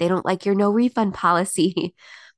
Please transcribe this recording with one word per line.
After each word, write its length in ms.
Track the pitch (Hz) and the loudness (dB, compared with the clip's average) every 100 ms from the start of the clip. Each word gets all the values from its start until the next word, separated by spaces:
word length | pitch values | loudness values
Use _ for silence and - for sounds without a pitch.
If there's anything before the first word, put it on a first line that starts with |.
they 80 | 170 | -2
don't 180 | 185 - | 0 -2
like 180 | 185 | -2
your 120 | 202 202 | -2 0
no 140 | 208 | 2
refund 440 | 214 247 240 208 | 2 0 0 -2
<laughs> 0 | |
policy. 800 | 185 175 175 190 - 170 175 180 - - - - | 0 0 2 0 0 0 0 -6 -10 -20 -20 -20